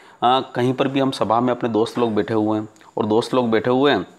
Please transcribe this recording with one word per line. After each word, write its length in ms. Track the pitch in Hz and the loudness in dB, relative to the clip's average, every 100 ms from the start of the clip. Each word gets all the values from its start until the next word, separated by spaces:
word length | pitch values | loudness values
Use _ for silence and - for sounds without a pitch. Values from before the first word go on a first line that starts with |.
| - - | -20 -2
आ, 180 | 120 131 | 0 2
कहीं 320 | 131 - 123 | 0 -2 -2
पर 140 | 127 135 | 0 0
भी 120 | 135 | 0
हम 100 | 135 | -2
सभा 300 | 131 101 113 | -2 0 0
में 100 | 127 | 0
अपने 160 | 120 123 | -2 -2
दोस्त 300 | 107 113 - | 0 -2 0
लोग 160 | 120 | -2
बैठे 200 | 104 101 | 0 -2
हुए 240 | 113 107 110 | 0 0 -2
हैं 100 | 107 - - - | -6 -14 -10 -6
और 100 | 110 | 0
दोस्त 280 | 107 120 | 0 0
लोग 160 | 131 120 | 0 0
बैठे 200 | 110 120 | 0 2
हुए 220 | 127 143 | 2 2
हैं 140 | 113 87 | 2 -2